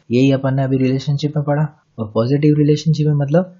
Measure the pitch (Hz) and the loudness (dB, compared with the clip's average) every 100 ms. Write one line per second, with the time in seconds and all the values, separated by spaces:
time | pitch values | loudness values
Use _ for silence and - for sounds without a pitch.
0 | - 120 135 131 135 135 131 131 131 135 | -2 2 2 2 0 -2 0 0 0 -2
1 | 147 143 151 147 143 147 151 - _ - | -2 -4 -2 -4 -2 -2 -2 -8 _ -12
2 | 104 110 120 143 151 147 147 151 160 151 | -6 -2 0 2 2 4 2 2 0 0
3 | 151 147 143 165 180 - | 0 0 0 0 -2 -8